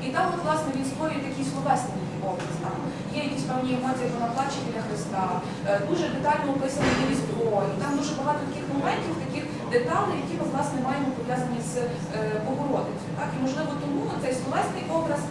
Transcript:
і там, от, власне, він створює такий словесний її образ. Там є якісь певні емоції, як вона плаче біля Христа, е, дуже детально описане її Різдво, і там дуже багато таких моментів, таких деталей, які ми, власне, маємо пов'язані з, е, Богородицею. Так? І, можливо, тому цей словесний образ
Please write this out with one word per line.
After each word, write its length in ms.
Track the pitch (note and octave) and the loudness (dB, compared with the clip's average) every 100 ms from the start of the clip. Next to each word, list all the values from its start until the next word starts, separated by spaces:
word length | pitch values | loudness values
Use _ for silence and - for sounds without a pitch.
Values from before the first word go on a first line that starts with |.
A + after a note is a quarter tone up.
| C4 | -2
і 20 | D4 | 2
там, 100 | F#4 | 2
от, 80 | F4 D4+ | 2 2
власне, 240 | D#4 C#4+ C4 | 2 2 0
він 80 | - | -2
створює 300 | - D#4 C#4 C#4 | 0 0 0 -2
такий 180 | C#4 C4 | -2 -2
словесний 460 | - C#4 B3+ - F#3+ | 0 2 2 2 -4
її 140 | - - F#3+ | -4 -4 -4
образ. 260 | F3 - - - | -4 -4 -4 -4
Там 100 | - - - - D4 | -4 -6 -6 -4 -2
є 20 | C#4+ | -2
якісь 200 | - C4 | -2 -2
певні 220 | B3+ B3+ B3 | 0 0 0
емоції, 280 | B3+ B3+ A#3+ | 0 0 0
як 60 | A#3 | 0
вона 120 | A#3 C4+ | 0 0
плаче 240 | C4+ C#4 B3 | 0 0 -2
біля 160 | A3+ G#3 | -2 -2
Христа, 360 | G#3 - G3 F#3+ | -2 -2 0 0
е, 480 | - - - - G3+ G3+ | 0 -2 -4 2 2 2
дуже 160 | E4+ D#4 C4+ | 2 2 2
детально 320 | C#4+ D4+ D4 C#4 | 2 2 2 0
описане 340 | C4 C4+ C4 B3+ | 0 2 2 2
її 80 | C4 | 2
Різдво, 440 | - - - D3+ - - | 2 0 0 2 4 2
і 40 | - | 0
там 80 | C#4+ C#4+ | 0 0
дуже 140 | D4 D4 | 0 0
багато 200 | C#4+ D4 C#4 | 0 0 0
таких 180 | C#4+ C#4 | -4 -2
моментів, 380 | C#4 C#4 - - - - | 0 2 0 0 -2 -2
таких 180 | C#4+ D4 - - | -4 -4 -6 2
деталей, 440 | A#4+ - E4+ G4+ E4+ | 2 4 2 2 0
які 100 | - D#4+ | -2 -2
ми, 60 | D4+ | 0
власне, 260 | C#4+ D4 C4+ C4+ | 0 0 0 0
маємо 220 | C#4+ C4+ B3+ | 2 0 0
пов'язані 420 | B3 B3 B3 A#3 A#3 | 0 0 0 -2 -2
з, 20 | B3 | 0
е, 80 | A#3+ B3 - A3 G#3+ G#3+ G#3+ | 0 -2 -2 -2 0 0 0
Богородицею. 680 | B3+ C#4+ B3+ - - - - | 0 2 2 0 -4 -4 -4
Так? 100 | C#4+ - | -2 0
І, 20 | C4 | 0
можливо, 260 | C#4 D#4 C#4 | 0 0 -2
тому 180 | C#4+ C#4 - F4 | 0 0 0 0
цей 100 | C4 B3+ | 0 0
словесний 420 | C4 - - - - E4 | 0 0 0 -2 0 0
образ 240 | D#4+ D4 - | 2 0 0